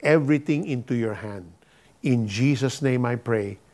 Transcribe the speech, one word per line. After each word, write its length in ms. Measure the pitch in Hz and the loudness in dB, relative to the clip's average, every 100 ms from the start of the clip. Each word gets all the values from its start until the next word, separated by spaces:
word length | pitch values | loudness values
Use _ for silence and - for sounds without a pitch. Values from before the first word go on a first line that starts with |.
everything 640 | 151 160 139 147 151 147 190 | 2 4 4 0 2 -2 -2
into 280 | 123 113 | -6 -2
your 200 | 120 113 | -2 -2
hand. 380 | 104 107 101 85 - _ _ _ _ | -4 -10 -12 -16 -20 _ _ _ _
In 240 | - 123 110 | 0 0 0
Jesus' 540 | 101 135 135 135 - | 0 2 2 0 -2
name 220 | 139 127 | 0 0
I 120 | 120 120 | 0 -2
pray. 420 | - 113 101 101 _ | -2 -2 -2 -8 _